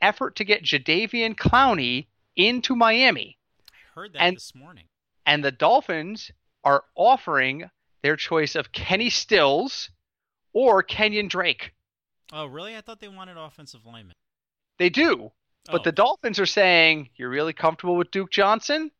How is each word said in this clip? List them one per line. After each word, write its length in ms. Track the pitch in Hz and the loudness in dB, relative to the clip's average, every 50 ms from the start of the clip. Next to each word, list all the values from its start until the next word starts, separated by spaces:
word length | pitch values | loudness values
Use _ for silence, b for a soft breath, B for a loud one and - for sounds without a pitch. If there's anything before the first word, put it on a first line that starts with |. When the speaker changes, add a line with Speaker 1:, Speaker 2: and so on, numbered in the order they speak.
| - | 0
Speaker 1:
effort 340 | 196 208 - 262 254 - | 0 0 -2 -4 -6 -6
to 80 | - 214 | -4 -2
get 200 | 190 208 208 170 | -2 -2 -2 0
Jadeveon 720 | - - 143 131 - 156 175 220 214 - 240 233 226 220 | -2 -2 -2 0 -2 -2 -2 -2 -4 -4 -4 -4 -4 -2
Clowney 720 | - - - - 247 269 262 220 165 131 120 123 127 147 _ _ _ _ _ _ | -2 0 2 4 4 4 4 2 0 0 -2 -2 -4 -6 _ _ _ _ _ _
into 380 | - 185 220 247 254 240 - 262 | 2 2 2 2 0 -2 -2 0
Miami. 640 | 233 233 226 220 233 262 262 202 127 107 - - _ _ _ _ _ _ _ | 2 4 4 4 4 4 2 2 0 -4 -14 -18 _ _ _ _ _ _ _
Speaker 2:
I 300 | _ _ _ _ - 156 | _ _ _ _ -20 -18
heard 120 | 185 208 170 | -18 -10 -4
that 80 | 147 | 0
Speaker 1:
And 160 | - 175 185 | 0 0 0
Speaker 2:
this 180 | 175 - - - | -2 -10 -18 -20
morning. 280 | 131 135 160 180 113 82 _ _ _ _ _ _ _ - | -20 -20 -20 -20 -20 -20 _ _ _ _ _ _ _ 0
Speaker 1:
and 200 | - 147 147 147 | 0 2 2 2
the 80 | 139 127 | -2 -2
Dolphins 800 | - 151 165 226 269 - - 185 160 151 175 214 214 - - - _ _ _ _ _ - | 2 2 4 4 4 2 0 -6 -6 -6 -8 -12 -16 -16 -18 -20 _ _ _ _ _ 0
are 200 | 131 143 139 - _ _ | 2 2 2 0 _ _
offering 760 | - 180 226 262 247 - - 156 139 127 131 131 151 170 - _ _ _ _ _ _ - | 2 4 4 4 2 0 -2 0 0 0 0 -2 -6 -10 -18 _ _ _ _ _ _ -2
their 140 | 139 156 | -2 -2
choice 400 | 151 - - 170 160 156 139 - | -2 -2 -2 0 0 0 0 -2
of 160 | 165 139 - - | -6 -8 -8 -8
Kenny 360 | - - - 185 190 226 - | -10 -4 -2 -2 -2 0 -2
Stills 800 | - - - - 226 190 151 139 139 156 226 269 - - - - _ _ _ _ _ _ _ _ _ _ _ _ - | -4 -4 -6 -4 -2 0 0 0 0 0 -2 -4 -8 -12 -14 -14 _ _ _ _ _ _ _ _ _ _ _ _ -4
or 300 | 214 262 254 214 190 180 | 0 2 4 4 2 2
Kenyon 460 | - - - 214 214 208 208 208 185 | -2 -4 -2 -2 -2 -2 -4 -6 -4
Drake. 440 | - 185 185 175 131 - - - - _ _ _ _ _ _ _ _ _ _ _ - | -4 -4 -2 -2 -4 -4 -8 -18 -18 _ _ _ _ _ _ _ _ _ _ _ -14
Speaker 2:
Oh, 140 | 151 156 | -12 -12
really? 300 | 139 127 151 175 208 226 | -12 -12 -14 -16 -16 -16
I 40 | 220 | -18
thought 180 | 214 - 226 208 | -18 -20 -20 -20
they 80 | 214 202 | -20 -20
wanted 280 | 196 190 185 185 180 | -20 -20 -20 -20 -18
offensive 500 | 165 156 156 - - 151 135 - 120 110 | -18 -20 -20 -20 -20 -20 -20 -20 -20 _
linemen. 280 | 117 117 113 107 92 - _ _ _ _ _ _ _ _ _ _ _ _ - | -20 -20 -20 -20 -20 -20 _ _ _ _ _ _ _ _ _ _ _ _ 0
Speaker 1:
They 100 | 180 180 | 0 0
do. 400 | 165 - 311 330 214 127 107 110 - _ _ _ _ _ _ | 2 2 2 2 2 0 -4 -10 -20 _ _ _ _ _ _
But 160 | - 160 170 117 | -4 -4 -2 -2
Speaker 2:
Oh. 20 | |
Speaker 1:
the 80 | 170 160 | 0 2
Dolphins 480 | 170 208 254 320 - - 240 202 202 | 2 2 2 0 -2 -6 -6 -4 -4
are 60 | 196 | -4
saying, 640 | 170 - - 196 185 180 170 165 160 160 156 143 123 _ | -2 2 2 4 6 6 6 6 6 4 2 -2 -12 _
"You're 160 | - 123 127 | -12 -10 -6
really 220 | 127 139 151 160 151 | -4 -4 -4 -4 -4
comfortable 420 | - - 160 160 - - 180 175 | -2 -2 -2 -2 -2 -2 -2 -2
with 140 | 175 170 - | -2 -2 -2
Duke 220 | - 196 196 180 - | -4 -6 -4 -2 0
Johnson? 580 | - 202 196 214 226 - - 285 311 311 302 - _ | 2 2 2 2 0 0 -2 -4 -4 -4 -6 -12 _